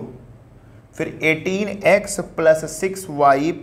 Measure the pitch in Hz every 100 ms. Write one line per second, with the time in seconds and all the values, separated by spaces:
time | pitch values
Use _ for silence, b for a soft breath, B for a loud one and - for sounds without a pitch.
0 | - - - - - b b b b -
1 | 165 160 156 156 170 190 208 196 - 202
2 | 202 - 170 - 160 156 156 - 190 190
3 | - 143 143 139 156 165